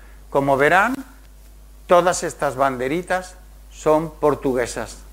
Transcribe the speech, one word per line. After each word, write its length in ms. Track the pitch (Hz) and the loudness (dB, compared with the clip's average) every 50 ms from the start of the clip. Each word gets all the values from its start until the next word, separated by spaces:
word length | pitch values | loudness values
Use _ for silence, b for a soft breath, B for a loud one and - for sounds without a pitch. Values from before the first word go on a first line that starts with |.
| b b b b b b | b b b b b b
Como 280 | - 143 139 139 139 | -2 -2 0 2 2
verán, 380 | 127 143 151 170 185 208 240 269 277 - - - - - - - - - - - - - - - - - | 4 4 4 4 4 2 0 -2 -6 -10 -16 -20 -20 -20 -20 -20 -20 -20 -20 -20 -20 -20 -20 -20 -10 0
todas 360 | - 180 175 170 180 170 - 185 | 4 4 4 4 2 0 -2 -4
estas 320 | 160 - - 156 143 123 | -8 -6 -4 -6 -4 -2
banderitas 800 | 127 139 135 131 123 127 131 151 180 180 - 180 185 185 - - - - - - - - - | 0 -2 -2 -2 -2 -4 -4 -4 -4 -4 -4 -6 -6 -6 -10 -18 -20 -20 -20 -20 -20 -20 -20
son 400 | - - - 156 156 156 160 147 - - | -14 -4 0 2 2 2 0 -4 -6 -2
portuguesas. 800 | 151 147 135 135 - 139 123 127 117 113 - 123 110 - - - - - | 0 0 0 0 -2 -2 -2 -2 -2 -4 -6 -10 -10 -10 -14 -20 -20 -20